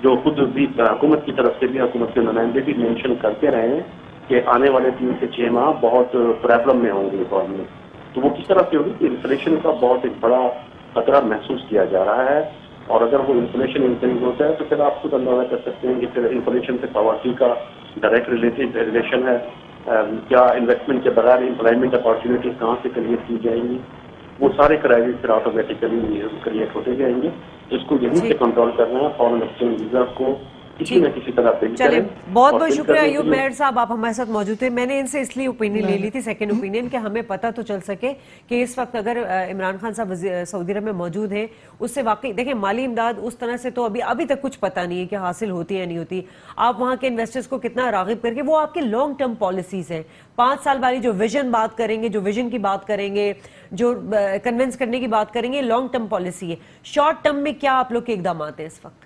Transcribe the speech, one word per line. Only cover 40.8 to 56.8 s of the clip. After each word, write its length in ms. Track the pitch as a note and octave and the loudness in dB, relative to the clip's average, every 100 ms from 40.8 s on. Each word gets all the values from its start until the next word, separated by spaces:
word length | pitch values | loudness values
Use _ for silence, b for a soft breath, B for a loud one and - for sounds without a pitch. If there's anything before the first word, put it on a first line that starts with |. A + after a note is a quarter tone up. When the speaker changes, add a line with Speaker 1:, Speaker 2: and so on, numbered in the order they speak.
Speaker 2:
में 80 | G#3+ | -4
मौजूद 420 | F#3+ F3 F3 G#3+ | -4 -4 -4 -4
हैं, 160 | G3+ A3 B B B | -4 -6 B B B
उससे 200 | A#3 C4+ | -6 -4
वाकई, 320 | A3+ G#3 C4 | -2 -2 -4
देखिए, 200 | G3 B3 | -4 -4
माली 300 | B3 G3 A3 | -2 -2 -2
इमदाद 340 | C4 A#3 A#3 G#3+ | -2 -2 -2 -2
उस 220 | A3+ - | -8 -6
तरह 180 | A#3 A#3+ | -6 -6
से 140 | B3 | -6
तो 120 | A#3+ | -4
अभी, 160 | A#3 G#3 | -4 -4
अभी 260 | A3 A#3 D#4+ | -2 -2 0
तक 160 | C#4 | -2
कुछ 140 | C4+ - | -4 -4
पता 300 | G3 F#3+ F3 | -4 -2 -4
नहीं 140 | F3+ | -4
है 60 | F3+ | -4
कि 100 | G3+ | -4
हासिल 340 | F#3 E3+ A3 | -4 -4 -6
होती 260 | F3+ E3 F#3+ | -6 -4 -6
है 60 | |
या 60 | F3 | -4
नहीं 100 | E3+ | -6
होती। 280 | D#3+ F#3 F3+ B B - | -6 -8 -8 B B -2
आप 200 | A3+ A3 | 0 0
वहाँ 180 | B3+ B3+ | -2 -2
के 100 | C4 | -4
investors 400 | A#3 A3+ C4 - | -4 -6 -6 -8
को 100 | C4 | -6
कितना 320 | A#3 G3 B3+ | -6 -4 -2
राग़िब 300 | G#3 F#3 A3+ | -2 -2 -4
करके, 220 | A#3 A#3 | -4 -4
वो 140 | C#4+ D#4 | 0 0
आपके 260 | D4+ F4 | 0 -2
long 360 | C4 G#3+ D4 C#4 | -2 0 -2 -2
term 180 | C4 A3+ | -4 -2
policies 520 | F#3+ F#3+ F3 F#3+ E3 | -2 -4 -6 -10 -8
हैं। 140 | E3 D#3+ b b - | -10 -10 b b 0
पाँच 220 | B3 C#4 | 0 2
साल 200 | C#4+ C4+ | 0 0
वाली 200 | B3+ B3+ | 0 0
जो 140 | A#3+ | -2
vision 380 | F#3+ A3 B3 C4 | 0 0 0 0
बात 240 | A#3 A3 A3+ | 0 0 -2
करेंगे, 340 | A3+ A3 A3+ | -4 -2 -2
जो 120 | G#3 | -2
vision 280 | F#3+ G#3 A#3+ | -2 -2 -4
की 100 | A#3 | -2
बात 260 | G3 G3 G3 | -2 -2 -2
करेंगे, 500 | G3+ G3+ G3+ G3+ G3 B B B | -4 -2 -2 -2 -4 B B B
जो, 220 | F#3+ A#3+ A#3+ | -2 0 0
अ, 60 | F3+ G#3 | -2 0
कन्विंस 600 | G3+ G3 A#3+ A#3 C4 - | 0 -2 -2 0 -2 -2
करने 240 | B3 B3 | -4 -2
की 80 | A#3+ | 0
बात 240 | A3 G#3+ | 0 0
करेंगे, 300 | A#3+ A#3 C#4 | -4 -4 -2
लॉन्ग 280 | B3+ A#3 C4 | 0 0 0
term 140 | B3+ A3 | -4 -4
policy 440 | F#3+ F3+ F3 F3 | -4 -4 -8 -10
है। 60 | E3+ b b | -10 b b